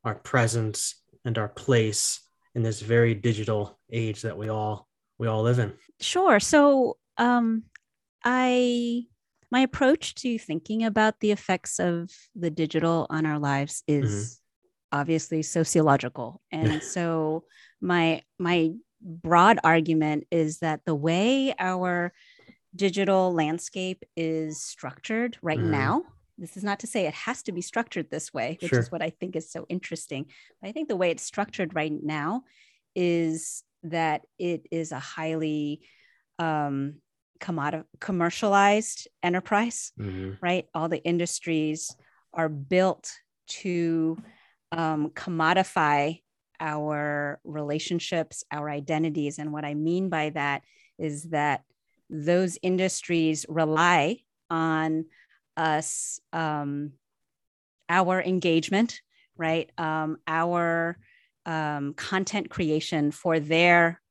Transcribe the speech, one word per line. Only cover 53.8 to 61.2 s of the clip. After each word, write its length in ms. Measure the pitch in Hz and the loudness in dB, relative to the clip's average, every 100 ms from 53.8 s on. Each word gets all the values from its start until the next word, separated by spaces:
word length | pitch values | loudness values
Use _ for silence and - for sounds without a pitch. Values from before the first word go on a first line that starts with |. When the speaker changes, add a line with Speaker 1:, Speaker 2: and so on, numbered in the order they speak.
| 175 175 147 247 _ _ _ | 4 4 2 -2 _ _ _
Speaker 2:
on 560 | 165 160 156 160 160 160 _ _ _ _ - | -2 0 0 0 -2 -4 _ _ _ _ -4
us, 640 | 160 151 156 - - - _ | 0 0 -2 -8 -8 -12 _
um, 580 | 165 160 151 143 143 147 139 _ _ _ _ _ _ _ _ - | -4 -2 -2 -4 -6 -8 -12 _ _ _ _ _ _ _ _ 0
our 340 | 175 180 185 | 2 4 0
engagement, 800 | 180 185 175 165 156 196 233 - _ _ _ - | 0 0 4 2 2 2 2 -2 _ _ _ -6
right? 320 | 160 160 - - | -2 -2 -2 -6
Um, 400 | 160 156 156 156 - | -4 -2 -4 -6 -4
our, 720 | 160 170 175 170 170 170 - _ _ | -2 0 0 2 0 -2 -6 _ _